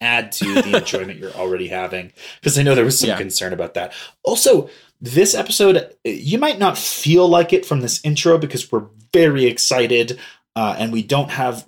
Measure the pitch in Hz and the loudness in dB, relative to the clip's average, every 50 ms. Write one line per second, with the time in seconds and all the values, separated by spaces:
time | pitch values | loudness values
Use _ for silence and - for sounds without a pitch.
0 | 117 120 120 120 113 104 - - - - - 269 - 101 - - - - - 95 | -4 -2 -2 -2 -4 -6 -6 -6 -4 -2 0 0 0 2 0 -2 -2 -2 -6 -8
1 | 92 95 92 - 95 92 - - 92 92 92 90 92 87 92 92 92 90 92 92 | -8 -10 -12 -14 -14 -12 -8 -6 -4 -4 -4 -4 -6 -6 -8 -8 -8 -8 -8 -10
2 | 90 90 _ - - - - - - 147 139 139 139 143 135 127 113 104 - - | -12 -14 _ -20 -20 -20 -12 -6 -4 -2 0 2 2 4 4 4 4 2 2 0
3 | - 107 98 87 98 95 - - 92 92 90 87 85 85 - 87 87 - - - | 0 -2 -2 -4 -4 -6 -6 -6 -6 -6 -6 -6 -6 -6 -6 -8 -8 -8 -10 -16
4 | - - _ _ - - 233 - - 277 233 151 143 - - - _ _ _ - | -18 -20 _ _ -4 -4 -2 2 4 4 4 4 2 -2 -10 -20 _ _ _ -16
5 | 120 120 123 165 202 - - 185 - - - - 202 196 185 - - - - _ | -10 0 2 2 4 4 2 -2 -4 -4 0 2 4 4 4 4 2 -4 -10 _
6 | - 117 101 - - 143 202 247 294 302 254 196 202 180 139 - - - - - | -8 -6 -6 -6 -4 -2 -2 0 0 -2 0 0 0 0 0 -2 -6 -6 -6 -4
7 | - 151 165 180 180 175 170 175 170 170 185 - - - 151 135 123 117 - - | 0 2 4 6 6 6 6 4 4 4 2 0 0 0 -2 -2 -2 -4 -4 -4
8 | - 151 151 - - 170 165 160 151 139 - 123 - - - 110 104 - _ _ | -2 -2 -2 0 2 4 4 2 2 -2 -6 -8 -6 -4 -4 -6 -6 -8 _ _
9 | _ _ - 175 165 156 139 135 127 120 113 - - 139 139 127 120 113 120 120 | _ _ 4 4 4 4 4 4 2 2 2 0 0 0 2 2 2 2 2 0
10 | 117 117 123 - - - - _ _ _ - 113 110 104 - - 110 113 113 113 | 0 0 -4 -12 -14 -20 -20 _ _ _ -6 -4 -4 -2 -2 -4 -4 -4 -4 -4
11 | 107 104 139 143 139 143 - 143 131 123 117 117 - | -2 0 0 0 0 -2 -4 -4 -4 -4 -4 -6 -10